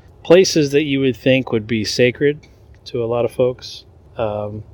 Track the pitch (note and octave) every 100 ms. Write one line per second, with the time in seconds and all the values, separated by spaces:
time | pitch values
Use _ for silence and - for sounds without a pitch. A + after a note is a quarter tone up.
0 | - - - F3 F#3 E3 C#3+ C#3+ D#3 C3+
1 | C3+ A#2 C#3 C3 B2 A2+ G#2+ A2+ G2 -
2 | B2 A#2+ C#3+ D3+ - _ - - - B2
3 | A#2 A#2+ A#2+ - B2+ B2+ - - - -
4 | - - A2 G#2 G#2 G#2+ -